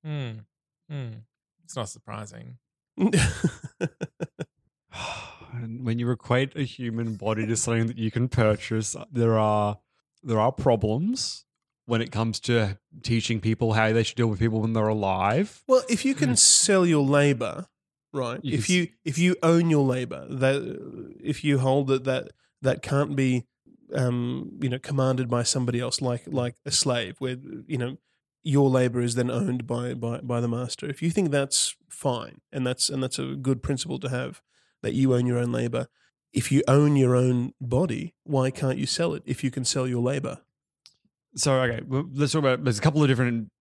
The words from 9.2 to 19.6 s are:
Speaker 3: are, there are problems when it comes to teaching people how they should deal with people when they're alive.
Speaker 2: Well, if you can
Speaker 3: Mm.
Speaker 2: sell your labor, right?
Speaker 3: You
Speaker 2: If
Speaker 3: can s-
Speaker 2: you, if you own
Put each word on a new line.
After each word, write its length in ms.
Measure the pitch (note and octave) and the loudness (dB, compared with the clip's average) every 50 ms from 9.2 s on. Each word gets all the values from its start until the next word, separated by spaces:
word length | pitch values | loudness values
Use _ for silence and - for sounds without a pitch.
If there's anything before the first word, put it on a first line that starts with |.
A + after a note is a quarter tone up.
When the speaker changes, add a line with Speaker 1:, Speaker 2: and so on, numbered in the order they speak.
| A#2 A#2 A2+ A2 | 2 4 4 4
Speaker 3:
are, 400 | G#2+ G#2+ G#2+ G#2 G#2 G#2 G#2 - _ _ _ _ _ _ _ _ _ | 4 4 2 2 2 0 -2 -4 _ _ _ _ _ _ _ _ _
there 160 | D3+ A2+ A2 | -2 2 2
are 120 | G#2+ B2 C3+ | 2 2 2
problems 920 | - - C#3 A#2+ A2 F#2+ G#2+ A2 B2 E3 G#3 B3 C4 - - - - _ _ _ _ _ _ _ _ _ | 2 2 4 4 4 2 0 0 0 0 -2 -2 -4 -4 -8 -8 -12 _ _ _ _ _ _ _ _ _
when 160 | - A#2 A2+ A2+ | -2 0 0 0
it 100 | - - | -2 -2
comes 260 | G#2 A2+ A2+ G#2+ - | -2 -2 -2 -2 -6
to 380 | - - A#2+ A#2 A2 G2+ G2 - _ _ _ - - | -2 0 2 2 2 0 -2 -6 _ _ _ -14 -4
teaching 380 | - A#2 A#2 G#2+ - A#2 G#2+ | -2 0 0 0 0 -4 -2
people 320 | F#2 A2 A2 - A#2+ A2+ A2 | 0 0 0 2 2 2 4
how 220 | A2 A2 A2 A2 | 4 4 4 4
they 80 | A#2 A2 | 2 2
should 140 | - - - | 0 0 0
deal 80 | A#2+ | 0
with 140 | A2+ G#2+ F#2 | 0 2 2
people 200 | G#2+ A#2 A2 A2 | 0 0 2 0
when 140 | G#2+ A2+ A2+ | -2 0 0
they're 140 | A2+ G#2+ G#2+ | 2 2 2
alive. 760 | A2 G#2+ G2+ G2 F#2+ F#2 F#2+ G2+ A2 C#3+ G3+ G#3 - - _ | 2 0 0 0 0 2 2 2 2 2 0 -2 -6 -18 _
Speaker 2:
Well, 160 | - C4 B3+ B3+ B3+ | 2 2 2 4 2
if 160 | B3 G3 - | -2 0 0
you 100 | C4 C4+ | 0 0
can 180 | - - - B2 | 0 2 2 4
Speaker 3:
Mm. 60 | - | 4
Speaker 2:
sell 460 | - - - - - - G3+ F#3+ F3+ | 6 6 6 4 4 4 4 6 6
your 180 | F3 E3 D3+ C#3 | 6 4 4 4
labor, 640 | C3+ C#3+ C#3+ C#3+ C#3+ C#3 A#2 A#2+ G#2 - - F#3 _ _ _ _ _ _ _ _ _ - | 4 4 4 4 4 2 2 -2 -6 -6 -8 -12 _ _ _ _ _ _ _ _ _ -8
right? 280 | C#3+ B2+ A#2 A#2+ C#3 - | -6 -6 -6 -6 -8 -6
Speaker 3:
You 140 | C#3 A#2+ C3+ | -4 -2 -2
Speaker 2:
If 80 | G#2 | 0
Speaker 3:
can 80 | - F3+ | 2 2
s- 20 | |
Speaker 2:
you, 120 | F3+ F3 D#3+ _ _ _ | 2 2 0 _ _ _
if 100 | D#3+ C#3 D#3 | -6 0 2
you 180 | F3 F3+ F#3 - - | 4 4 4 4 4
own 280 | E3 E3 E3+ | 4 4 6